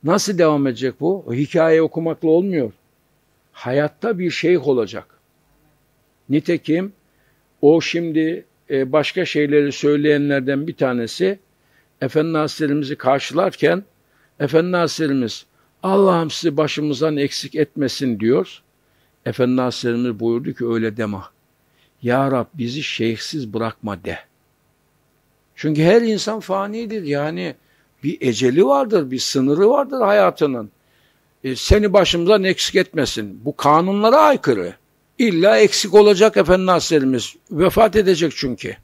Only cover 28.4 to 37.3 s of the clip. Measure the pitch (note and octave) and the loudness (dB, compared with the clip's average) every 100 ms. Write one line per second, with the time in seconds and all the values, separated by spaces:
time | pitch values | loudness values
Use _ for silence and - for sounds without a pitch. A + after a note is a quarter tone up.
28.4 | B2+ C3+ A#3 C#4 B3+ G3+ C3+ B2+ - C#3 | 0 2 2 2 2 0 -2 -6 -4 -2
29.4 | C3 D3+ G3+ C#4+ C#4 C4+ G#3 G#3 F#3 D#3 | 0 4 4 4 0 -2 0 2 2 2
30.4 | D3+ B2+ G#2+ _ _ _ _ _ _ _ | -2 -2 -10 _ _ _ _ _ _ _
31.4 | C3 B2+ - G3+ G#3 G3 F3 F3 E3+ G#3+ | -10 -8 2 2 4 4 2 0 2 2
32.4 | F#3+ F3 - - F#3 D#3+ B2 - G#2 F#2+ | 2 -2 -2 0 0 -2 -4 -4 -10 -10
33.4 | A#2 - C#3+ D3+ F3+ G3+ G#3+ C#4 D#4 C4 | -10 -2 4 4 4 2 4 6 6 4
34.4 | - A2 F2 - _ _ _ _ A#3 E3 | 0 -2 -2 -10 _ _ _ _ 0 2
35.4 | G3 A3 G#3 - G#3 G3 G#3 F#3+ G#3+ G3+ | 4 6 4 2 4 6 6 6 4 4
36.4 | E3 F#3 F#3 F3 - D#3+ C3 B2+ - | 2 2 4 0 2 0 2 -2 -4